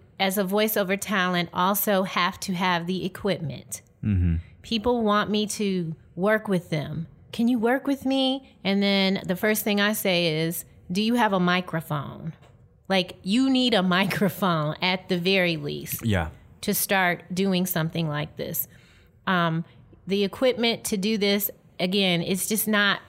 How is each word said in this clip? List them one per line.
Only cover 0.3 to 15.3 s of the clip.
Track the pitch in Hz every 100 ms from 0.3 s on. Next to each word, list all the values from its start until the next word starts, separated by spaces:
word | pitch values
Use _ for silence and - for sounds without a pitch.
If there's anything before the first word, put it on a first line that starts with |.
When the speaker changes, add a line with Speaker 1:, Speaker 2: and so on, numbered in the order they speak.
| 196
Speaker 1:
a |
voiceover | 185 202 214 214 185 196
talent, | - 208 180 180 170
also | - 185 202 - 190
have | 190 196 180 -
to | -
have | 180 185 175 170
the | 185
equipment. | 175 - 208 160 151 131 - - - _
Speaker 2:
Mm-hmm. | 107 95 87 82 - -
Speaker 1:
People | - 226 247 240
want | 214 208 190
me | 208 208
to | - 202 185 165 165 - -
work | 196 214 214
with | 180 -
them. | 156 139 151 165 - -
"Can | - 240
you | 254
work | 233 262 277
with | 269
me?" | 262 269 262 269 - -
And | 190 196
then | 202 196 190 196
the | 165 180
first | 214 214
thing | 214 202
I | 208
say | 220 196 175 170 156
is, | 165 175 - - -
"Do | 180
you | 220
have | 240 214
a | 190
microphone?" | 175 180 180 165 - 151 143 - 165 - - - - _ -
Like, | 190 180 -
you | 185 233 269
need | 254 247
a | 214
<laughs> | 180 180
microphone | 196 - 196 - 190 165 151 156
at | 185 185 185
the | 180
very | 175